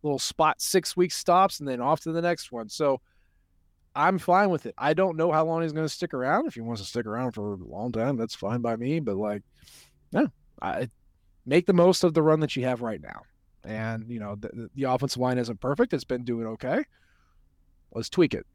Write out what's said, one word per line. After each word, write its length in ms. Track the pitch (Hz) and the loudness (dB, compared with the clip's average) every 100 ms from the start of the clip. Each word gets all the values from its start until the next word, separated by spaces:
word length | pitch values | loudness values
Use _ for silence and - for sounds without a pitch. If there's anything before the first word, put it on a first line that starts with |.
little 140 | 151 139 | -2 -2
spot 420 | - - 156 - | -4 2 2 2
six-week 500 | - 190 - - 180 | 2 2 2 0 0
stops 480 | - - 175 190 - | 0 4 6 4 2
and 100 | 143 | -6
then 120 | 123 | -2
off 200 | 123 160 | 0 0
to 120 | 165 | 0
the 100 | 165 | -2
next 300 | 175 170 - | 0 -2 -6
one. 160 | 120 214 | -10 -10
So 320 | - 147 131 _ _ _ _ _ _ _ _ _ - | -2 0 0 _ _ _ _ _ _ _ _ _ 0
I'm 220 | 160 190 | 2 2
fine 320 | - 180 202 | 4 4 4
with 160 | 170 117 | 0 -4
it. 80 | - | -2
I 160 | 135 | 0
don't 240 | 156 190 160 | 2 2 2
know 160 | 170 | 2
how 120 | 156 | 2
long 180 | 160 165 | 2 0
he's 100 | 165 | -2
gonna 160 | 151 156 | -2 -4
stick 260 | - 175 | -4 -6
around. 320 | 131 127 185 320 | -2 0 0 0
If 80 | |
he 60 | 117 | -6
wants 220 | 113 117 | -8 -8
to 60 | 98 | -4
stick 180 | 120 110 | -6 -4
around 260 | 113 127 | -4 -4
for 220 | 110 104 | -4 -6
a 20 | 98 | -6
long 360 | 85 80 120 | -10 -8 -4
time, 240 | 113 123 131 | -2 0 0
that's 180 | 113 | -4
fine 260 | - 98 120 | -4 -4 -2
by 160 | 117 117 | -2 -2
me. 240 | 123 165 | -2 -2
But, 160 | 127 98 | -2 -2
like, 260 | 104 104 _ _ - - - _ _ | -2 -4 _ _ -20 -20 -20 _ _
yeah, 140 | 196 285 _ _ - | 0 0 _ _ -10
I, 300 | 92 95 113 _ _ _ _ _ - | -6 -4 -6 _ _ _ _ _ 2
make 200 | 156 175 | 2 4
the 60 | |
most 320 | 180 175 180 | 6 6 6
of 100 | 180 | 4
the 80 | 160 | 4
run 180 | 156 156 | 4 4
that 160 | 151 - | 2 0
you 80 | |
have 180 | 127 120 | -2 -2
right 180 | 120 101 | -4 -6
now. 220 | - - - _ _ _ | -12 -18 -20 _ _ _
And, 440 | - 110 110 113 113 | -10 -6 -6 -6 -8
you 120 | 120 | -8
know, 140 | 104 | -8
the, 140 | 101 110 | -8 -10
the, 220 | - 113 | -10 -12
the 80 | 131 | -4
offensive 360 | 135 127 135 123 | 0 0 0 0
line 180 | 127 127 | 0 0
isn't 220 | 117 107 | -2 -4
perfect. 320 | 127 147 240 | -2 0 0
It's 120 | 139 | 0
been 200 | - 127 | -4 -4
doing 220 | 123 117 113 | -2 -4 -4
okay. 380 | 110 127 196 302 _ _ _ _ _ _ _ _ _ _ | -6 -2 -2 -2 _ _ _ _ _ _ _ _ _ _
Let's 180 | - - | -10 -4
tweak 240 | - 156 | 2 2
it. 120 | 90 - | 2 -8